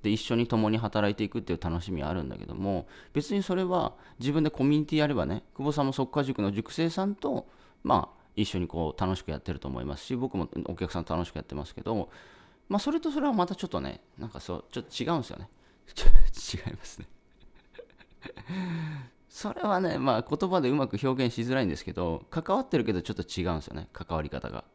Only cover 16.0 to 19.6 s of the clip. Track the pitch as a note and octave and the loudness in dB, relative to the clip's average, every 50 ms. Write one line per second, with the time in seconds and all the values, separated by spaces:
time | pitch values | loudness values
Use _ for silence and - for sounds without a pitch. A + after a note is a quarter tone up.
16 | - - - - - - - - - - - F#2+ - - - - - - - - | 12 12 12 12 12 12 10 2 -6 -8 -8 -8 -8 -8 -10 -10 -14 -16 -16 -16
17 | - - - - _ _ _ - - - - - _ - - - - _ - _ | -18 -20 -20 -20 _ _ _ -20 -20 -20 -20 -20 _ -20 -20 -20 -20 _ -20 _
18 | - _ - - - - - - - - F3 F#3+ F#3 F3+ E3+ E3 D#3+ D#3 D3+ C#3+ | -20 _ -20 -20 -20 -18 -18 -18 -12 -10 -8 -8 -6 -6 -6 -6 -6 -8 -8 -10
19 | C3 A#2+ _ _ _ _ - - - G#3 - - | -12 -16 _ _ _ _ -18 -10 -8 -8 -6 -4